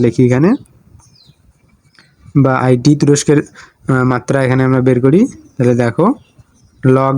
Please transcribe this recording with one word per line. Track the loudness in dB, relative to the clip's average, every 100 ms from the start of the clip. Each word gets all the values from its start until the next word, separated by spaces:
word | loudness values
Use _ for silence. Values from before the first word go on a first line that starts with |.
লিখি | -2 0 0
এখানে, | 0 0 -2 -8 _ _ -20 _ _ _ _ _ _ _ _ _ _ _ _ -6 0
বা | 0 0 0
আইটি | 0 0 0
তুরস্কের, | 0 0 0 -2
আহ, | -2 -12 -20 _ -4 -2 -2
মাত্রা | -4 -4 -4 -2
এখানে | 0 0
আমরা | 0 0
বের | 0
করি। | 2 2 0 -6 -12
তাহলে | -4 -2 0
দেখো | -2 -2 -2 -2 _ _ _ _ _ _ 0 0
log | 0